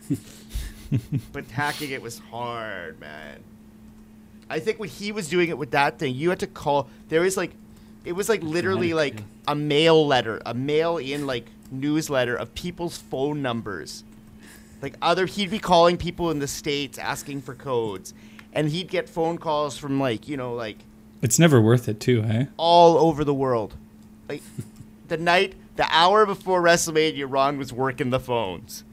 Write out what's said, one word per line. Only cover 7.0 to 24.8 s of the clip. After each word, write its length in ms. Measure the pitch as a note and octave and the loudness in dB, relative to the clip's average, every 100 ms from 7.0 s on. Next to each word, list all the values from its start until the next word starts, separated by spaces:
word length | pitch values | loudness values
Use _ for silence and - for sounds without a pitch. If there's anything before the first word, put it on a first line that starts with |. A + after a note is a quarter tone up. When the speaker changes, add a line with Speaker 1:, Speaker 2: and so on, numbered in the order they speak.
| - | -2
Speaker 2:
There 140 | D#3+ | 0
was, 160 | F#3 F#3+ | 2 0
like, 140 | E3 - - - - - | -4 -8 -20 -20 -20 -14
it 80 | - | -8
was, 140 | F3 G#3 | -4 -2
like, 160 | G#3 | -2
literally, 460 | D#3 E3+ F3+ F#3 E3+ | -2 -2 0 0 0
Speaker 3:
Dramatic, 240 | D#3+ C#3 A2 | 0 -2 -4
Speaker 2:
like, 60 | |
Speaker 3:
yeah. 320 | G#2 - - | -14 -10 -4
Speaker 2:
a 20 | D3 | -2
mail 500 | D3+ D3 E3 D#3+ D3 | 2 4 6 6 6
letter, 360 | B2+ A2+ G#2 - | 2 0 -4 -6
a 80 | |
mail-in, 720 | A#2+ C#3 D3+ E3+ E3+ C3 D3 C#3 | -6 -2 0 0 -2 -4 -6 -4
like, 180 | B2 A2+ - - | -6 -8 -20 -14
newsletter 640 | C3 D3 D3+ D3 C3+ B2 A#2+ | -6 -2 0 0 0 0 -2
of 180 | A#2 - | -6 -10
people's 420 | F3 F3 E3+ - | -10 -8 -8 -10
phone 440 | - C3 D3 D3+ | -8 -4 -2 -2
numbers. 600 | C3 A#2 G#2+ E2+ B1+ - - - - - - - - - | -4 -4 -6 -10 -12 -16 -20 -20 -20 -20 -20 -20 -20 -14
Like, 140 | C#3 - | -14 -4
other, 240 | D#3+ F3 F3+ | 0 0 0
he'd 220 | G3+ F#3 | -2 -4
be 80 | G#3+ | -4
calling 360 | - F3 E3+ F3 | 4 6 6 4
people 320 | E3+ E3+ E3+ | -4 -4 -4
in 100 | D3 | -2
the 80 | C#3 | -6
States 500 | - D#3 C#3+ C#3 - | -6 -4 -4 -6 -8
asking 440 | G2 C3+ D3 C#3 | -8 -8 -10 -12
for 120 | C3 A#2+ | -12 -12
codes, 580 | C#3 A#2+ A2 F#2+ - - - - - | -4 -2 -2 -6 -12 -20 -20 -20 -8
and 160 | - D3+ | -4 -2
he'd 180 | E3+ F#3 | -4 -4
get 200 | F3 E3 | -4 -4
phone 280 | E3+ E3 E3+ | -4 -4 -4
calls 400 | D#3+ D3 D3 B2 | -4 -2 -4 -6
from, 220 | C#3+ C#3 | -4 -2
like, 280 | C3+ G#2+ - | 0 -2 -6
you 80 | C#3 | -8
know, 160 | B2 | -8
like, 240 | A#2+ A2 - - - - - | -8 -8 -12 -20 -20 -20 -6
Speaker 1:
It's 160 | A#2+ - | 0 4
never 220 | E3 B2+ | 6 8
worth 300 | A2 B2 G#2+ | 6 4 2
it, 100 | G#2+ | -2
too, 240 | B2+ A#2 | 0 0
eh? 220 | A2 A2+ - - | 2 -2 -2 0
Speaker 2:
all 420 | E3+ F3 E3+ D3+ | 6 8 10 8
over 280 | D#3+ C#3+ D3 | 4 2 0
the 80 | |
world. 420 | C3+ C3 A#2 G2 - - - - - - | 0 0 0 -2 -10 -20 -20 -20 -18 -12
Like, 120 | C#3+ - - - - | -12 -12 -14 -14 -18